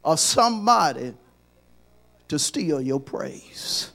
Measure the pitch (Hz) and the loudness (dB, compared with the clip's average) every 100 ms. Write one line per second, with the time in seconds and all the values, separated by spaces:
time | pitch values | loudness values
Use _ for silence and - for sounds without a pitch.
0 | - 156 - - 233 220 208 233 165 135 | 2 2 2 4 2 2 4 4 4 0
1 | 127 120 _ _ _ _ _ - _ _ | -8 -12 _ _ _ _ _ -20 _ _
2 | _ _ _ 151 - 294 180 143 131 135 | _ _ _ -2 -2 -2 -2 -2 0 -2
3 | 135 - 135 - - - - - - | -4 -8 -8 -10 -18 -12 -6 -6 -6